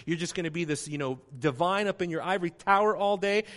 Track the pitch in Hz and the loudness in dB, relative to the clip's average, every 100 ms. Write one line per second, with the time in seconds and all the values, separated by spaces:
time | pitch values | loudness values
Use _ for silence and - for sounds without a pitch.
0 | - 165 170 - 165 165 160 147 147 147 | -4 -4 -4 -4 -4 -4 -2 -4 -4 -4
1 | 135 131 - 131 147 127 175 196 208 190 | -4 -6 -10 -4 -2 2 2 2 0 -2
2 | 175 160 151 196 175 - - 196 214 208 | -4 -2 -2 -2 -2 -2 4 4 4 2
3 | 202 202 202 208 220 | 2 2 2 0 -2